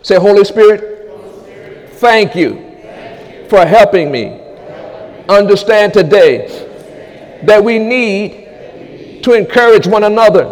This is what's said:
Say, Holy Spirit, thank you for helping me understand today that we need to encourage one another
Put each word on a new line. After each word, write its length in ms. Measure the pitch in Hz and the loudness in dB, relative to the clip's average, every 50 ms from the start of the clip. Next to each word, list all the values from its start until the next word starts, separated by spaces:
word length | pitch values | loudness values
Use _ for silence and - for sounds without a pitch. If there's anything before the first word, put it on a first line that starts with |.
Say, 140 | _ - - | _ -2 -2
Holy 300 | 180 175 202 202 202 202 | 0 2 2 2 2 2
Spirit, 1500 | 196 - 220 214 214 214 208 - - - - - - - - - - - - - - - - - - - - - - - - | 0 0 2 2 2 2 2 -6 -14 -16 -18 -20 -20 -20 -20 -20 -20 -20 -20 -20 -20 -20 -20 -20 -20 -20 -20 -20 -20 -10 -2
thank 380 | - 240 226 220 208 160 - | 0 2 2 2 0 -2 -2
you 300 | 180 165 120 101 - - - - - - - - - - - - - - - - - - - | -4 -4 -4 -4 -10 -16 -20 -20 -20 -20 -20 -20 -20 -20 -20 -20 -20 -20 -20 -20 -20 -8 0
for 160 | - 196 175 | 2 2 2
helping 460 | 156 180 226 214 - - 185 160 147 | 4 4 4 4 4 2 -2 -2 -2
me 280 | 139 123 110 - - - - - - - - - - - - - - - - - - - - - | -6 -8 -8 -10 -14 -18 -20 -20 -20 -20 -20 -20 -20 -20 -20 -20 -20 -20 -20 -20 -20 -20 -6 0
understand 640 | 196 202 202 196 202 - - - 220 208 208 202 208 | 0 0 2 2 0 0 0 -2 0 0 0 2 0
today 1500 | 208 180 151 196 202 175 156 131 104 - - - - - - - - - - - - - - - - - - - - - | 0 0 2 2 4 4 2 2 -2 -8 -14 -16 -18 -18 -20 -20 -20 -20 -20 -20 -20 -20 -20 -20 -20 -20 -20 -20 -8 -2
that 200 | 151 208 214 196 | 0 2 2 2
we 160 | 233 233 220 | 0 -2 -4
need 1400 | 220 220 254 254 240 220 190 196 208 180 - - - - - - - - - - - - - - - - - - - | -4 -4 -4 -4 -2 -4 -4 -6 -8 -10 -12 -18 -20 -20 -20 -20 -20 -20 -20 -20 -20 -20 -20 -20 -20 -20 -20 -8 -2
to 100 | 247 240 | 0 0
encourage 540 | 226 190 - - 247 240 233 220 202 - 180 | 0 0 -2 -2 0 2 4 2 2 2 0
one 160 | 220 214 208 | -2 0 0
another 420 | 208 208 220 226 214 170 180 - - | 0 0 2 2 2 2 2 -2 -2